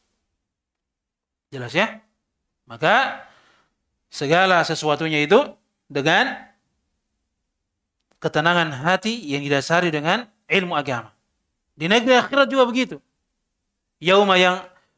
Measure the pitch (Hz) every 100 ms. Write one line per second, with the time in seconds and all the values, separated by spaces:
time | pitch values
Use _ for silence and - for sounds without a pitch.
0 | _ _ _ _ _ _ _ _ _ _
1 | _ _ _ _ _ 135 120 151 220 220
2 | _ _ _ _ _ _ - 117 156 226
3 | 269 - - _ _ _ _ _ _ _
4 | _ - 139 165 190 180 156 156 151 147
5 | 160 151 147 214 294 - _ _ - 143
6 | 143 185 262 - - _ _ _ _ _
7 | _ _ _ _ _ _ _ _ _ _
8 | _ _ 160 151 165 175 160 131 160 185
9 | 220 240 156 139 143 139 - 170 175 151
10 | 151 214 247 _ - 180 180 156 139 120
11 | 110 _ _ _ _ _ _ - 160 226
12 | 233 247 - 277 262 269 240 240 214 151
13 | _ _ _ _ _ _ _ _ _ _
14 | 156 196 202 185 185 185 - _ _